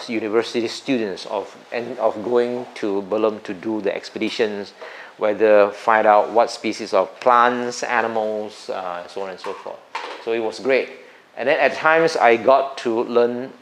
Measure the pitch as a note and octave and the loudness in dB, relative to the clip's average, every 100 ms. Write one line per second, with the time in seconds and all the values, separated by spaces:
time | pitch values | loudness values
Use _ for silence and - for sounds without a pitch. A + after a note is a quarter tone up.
0 | - A2+ G#2+ A2 A2 A#2+ A2+ - - B2+ | -4 -6 -2 -2 -2 -2 -4 -6 -4 -2
1 | G#2+ E2+ - G#2 G2 - - A#2 A#2+ B2 | -2 -6 -8 -8 -8 -12 -10 -8 -8 -2
2 | A2 G#2+ G#2+ A#2+ A#2+ B2 B2 - G#2+ G2 | -2 -2 0 0 0 -2 -8 -8 -4 -4
3 | F#2+ G#2+ A2 G#2 - F#2 A2 A2 F#2+ F2 | -2 0 0 -2 -8 -10 -6 -4 -4 -6
4 | - G#2 G#2+ - A2 G2+ G2 - - - | -8 -6 -4 -2 -2 -4 -12 -16 -18 -18
5 | - - G#2+ G2+ A2 G#2+ G#2 - - A2 | -18 -4 -2 2 6 6 6 2 2 4
6 | G#2+ G#2 G2 A2 A#2 - A2+ G2+ G#2 G2+ | 6 6 4 2 2 0 -6 -6 -2 0
7 | F2+ - B2+ A#2+ A#2+ B2 B2 B2 - A#2+ | 0 0 4 6 6 2 -4 -6 -4 -2
8 | A2+ A2+ A2 G#2+ G#2+ - - G2 F2+ F2 | 0 -2 -2 -4 -8 -12 -10 -8 -8 -8
9 | F2+ G2 F#2+ F2+ G2 F#2 - - - - | -10 -10 -10 -10 -10 -10 -12 -16 -14 -14
10 | - - - A2+ A2 - A2 C3 - - | -12 -10 -4 -2 -2 -4 0 0 0 -8
11 | - - _ - A#2+ D3+ C#3 A#2 D#3 D#3+ | -20 -20 _ -4 0 2 2 2 4 4
12 | E3 - A#2 A#2 G#2 C3+ - - B2 A2+ | 4 4 4 4 6 4 2 -6 -4 -2
13 | A2+ A#2 A#2+ A#2+ C3 - | 0 2 2 0 -10 -10